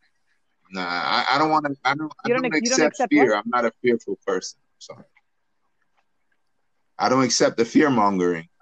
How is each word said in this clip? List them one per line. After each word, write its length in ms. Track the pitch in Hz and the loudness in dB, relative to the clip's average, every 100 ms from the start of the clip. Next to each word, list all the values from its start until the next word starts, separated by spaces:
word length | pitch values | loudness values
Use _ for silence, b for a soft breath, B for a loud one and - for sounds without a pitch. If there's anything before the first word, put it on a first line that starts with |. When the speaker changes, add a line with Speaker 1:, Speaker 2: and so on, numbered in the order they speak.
| _ _ _ _ _ _ _ | _ _ _ _ _ _ _
Speaker 1:
Nah, 80 | 95 | -8
I, 440 | 87 87 73 110 123 135 | -6 -4 -2 -2 0 0
I 20 | |
don't 140 | 156 | 2
wanna, 180 | 156 147 139 131 | 0 -2 -4 -4
I 80 | |
don't, 180 | 143 156 - - | -4 -6 -8 -4
I 20 | |
Speaker 2:
You 40 | |
don't 100 | 247 | -2
Speaker 1:
don't 120 | 247 156 | 0 -2
Speaker 2:
ex-, 80 | |
you 60 | 240 | 0
don't 80 | 254 | 0
Speaker 1:
accept 140 | 233 | 0
Speaker 2:
accept 200 | - 240 | 0 0
Speaker 1:
fear. 140 | 147 131 | 4 4
Speaker 2:
what? 100 | 104 | 2
Speaker 1:
I'm 120 | 113 | -2
not 160 | 120 117 | -2 -2
a 60 | - | -2
fearful 340 | - 117 - 95 - | -2 -2 -4 -8 -6
person. 320 | 92 - - _ _ | -6 -6 -16 _ _
Sorry. 240 | - - - _ _ _ _ _ _ _ _ _ _ _ _ _ _ _ _ _ _ - | -20 -20 -20 _ _ _ _ _ _ _ _ _ _ _ _ _ _ _ _ _ _ -4
I 100 | 107 | 0
don't 140 | 131 | 2
accept 340 | 123 - 143 - | 2 2 0 0
the 80 | 117 | 0
fear 240 | - 151 | 2 4
mongering. 580 | 120 101 98 87 85 82 - | 4 2 2 0 -2 -8 -10